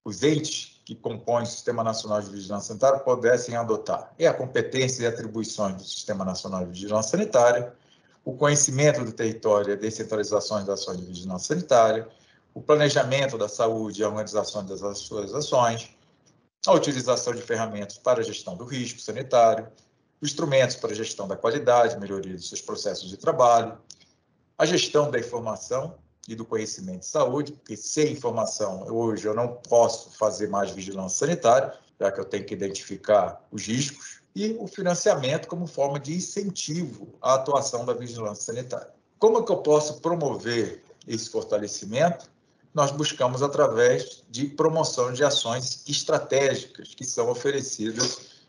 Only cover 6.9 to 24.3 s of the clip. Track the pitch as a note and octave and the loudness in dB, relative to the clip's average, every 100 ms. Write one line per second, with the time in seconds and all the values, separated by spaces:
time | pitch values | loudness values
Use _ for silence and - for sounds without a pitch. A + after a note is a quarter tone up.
6.9 | G#2+ A2 E3+ G#3+ B2+ A#2+ A#2+ - - _ | -2 0 0 4 6 6 4 -2 -12 _
7.9 | _ _ _ - C3 D3 D3 - C3 D3 | _ _ _ -10 0 2 4 2 4 4
8.9 | - A2+ A2 A2+ A2 A2 G#2 G2+ G2 A2 | 4 0 -2 -2 0 4 4 4 0 -2
9.9 | A2 A2 G#2+ G2+ G#2 - G#2+ G2 F#2+ - | -4 -4 -2 0 0 0 -4 -2 -4 -4
10.9 | F2+ F2+ F2 F#2 F#2 - E3 - B2 A2 | -8 -10 -10 -8 -6 -4 -2 4 6 6
11.9 | A2 - _ _ _ _ C#3 C#3+ D3+ D3 | 4 -4 _ _ _ _ -4 2 4 6
12.9 | C#3+ B2 C3+ C3+ A2+ G#2 - A2+ A2 G#2+ | 4 2 2 0 -2 -4 0 0 0 -4
13.9 | F#2+ G#2 G#2+ G2+ G#2 G2 G#2+ F#2+ F#2+ G2+ | -2 -2 -2 -4 -2 -2 -4 -6 -6 -6
14.9 | G2+ - A2 G2 B2+ D3 C3 A#2 A2+ - | -8 -8 -8 -6 -4 2 4 4 0 -8
15.9 | _ _ _ _ _ _ _ - C#3+ D3 | _ _ _ _ _ _ _ 4 4 4
16.9 | B2+ B2 A#2+ B2 A2+ - A2+ G#2+ G2+ G2+ | -2 0 0 0 -6 -2 -2 -2 -4 -10
17.9 | - B2 B2 G#2+ G2 G2 F2+ A#2+ C3 A#2 | -4 0 2 0 -6 -10 -12 -8 -6 -6
18.9 | - - A2 B2+ B2 A2+ A2 - _ _ | -8 -8 -8 2 6 6 6 -2 _ _
19.9 | _ _ - D3 - D#3 C3+ B2 - A2+ | _ _ -8 -6 -2 2 4 4 2 -6
20.9 | G#2 G#2+ - G2 F#2 A#2 D3 B2 A#2+ A2+ | -4 -6 -6 -6 -2 0 2 4 6 6
21.9 | G2 G2 G2 F#2 F2+ - - - G#2+ G2+ | 2 -6 -6 -6 -10 -10 -12 -8 -6 -4
22.9 | F2 F#2 G2 - B2+ A#2+ A#2 A2+ A2 - | -6 -10 -6 0 4 6 6 2 -8 -20
23.9 | - _ _ _ | -20 _ _ _